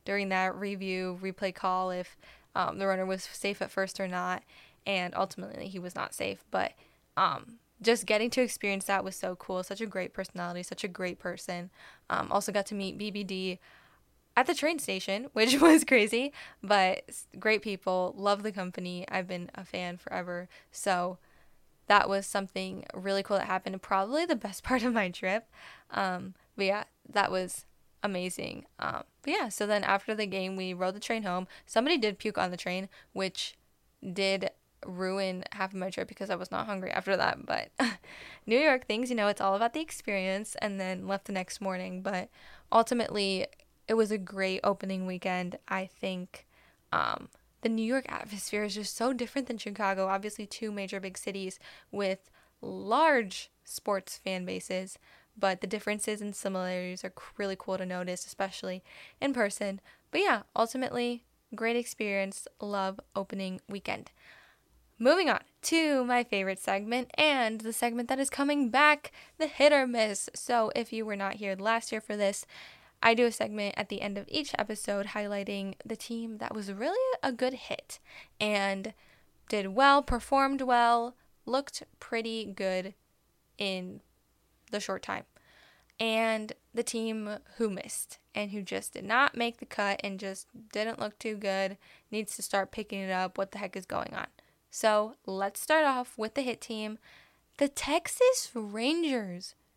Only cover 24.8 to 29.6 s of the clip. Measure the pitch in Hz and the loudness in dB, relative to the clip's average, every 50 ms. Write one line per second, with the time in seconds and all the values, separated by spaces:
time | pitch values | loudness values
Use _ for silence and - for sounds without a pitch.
24.8 | 214 247 240 233 202 180 175 - - 185 190 220 - _ _ - - - - - | 2 2 2 2 0 0 -2 -4 -2 0 0 0 -2 _ _ -20 -20 -20 -20 -20
25.8 | - _ - 202 196 190 180 180 190 190 185 _ _ _ _ - 202 190 196 208 | -20 _ -2 0 0 0 0 -4 -6 -10 -14 _ _ _ _ 0 2 2 2 0
26.8 | - - _ _ _ - - 208 196 - 185 185 185 180 - - - - _ _ | -2 -8 _ _ _ -2 2 4 4 4 4 0 -2 -2 -6 -12 -12 -16 _ _
27.8 | _ _ _ _ - 208 190 180 180 180 - - - - - - - - _ - | _ _ _ _ -4 -2 -2 -2 -4 -4 -6 -6 -8 -8 -8 -10 -14 -18 _ -6
28.8 | - - - - - _ _ _ _ 277 320 427 320 226 - - | -4 -4 -4 -6 -8 _ _ _ _ -2 0 0 0 -2 -2 -4